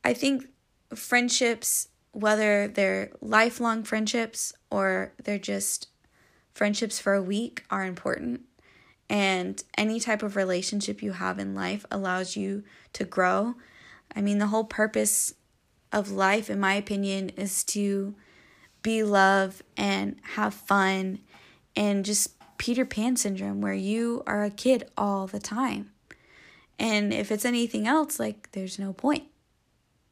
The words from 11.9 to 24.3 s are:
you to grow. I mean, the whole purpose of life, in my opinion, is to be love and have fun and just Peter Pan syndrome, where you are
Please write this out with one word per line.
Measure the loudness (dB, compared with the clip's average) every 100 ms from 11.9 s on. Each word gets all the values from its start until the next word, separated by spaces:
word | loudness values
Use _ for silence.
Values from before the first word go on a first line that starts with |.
| -4 -2 -2 -2 -4
you | -4 -4 -8 -20 -20
to | -8 -4
grow. | 4 4 4 0 -4 -14 -20 -20 -20 _ -2
I |
mean, | 2 2
the | 2
whole | 2
purpose | 0 0 2 2 2 2 0 -6 _ _ _ _ _
of | -2 -2
life, | 2 4 4 0
in | 0
my | 2 2
opinion, | 0 -2 0 -2 -4
is | -6 -4 -2
to | -2 0 0 0 -4 -8 -20 -20 -20 _ -20 _
be | -2 0
love | 4 6 6 6 2 -4 -16 -2
and | 0 0 -2 -6 -10 -2
have | -2
fun | -4 2 4 4 2 -2 -6 -12 -20 -20 -20 _ 0
and | 2 2 0
just | 0 -2 _ -20 -6
Peter | -2 0 0
Pan | 0 0 0
syndrome, | 0 -2 -4 -2
where | -2
you | -2 -2 0 0 -2
are | -2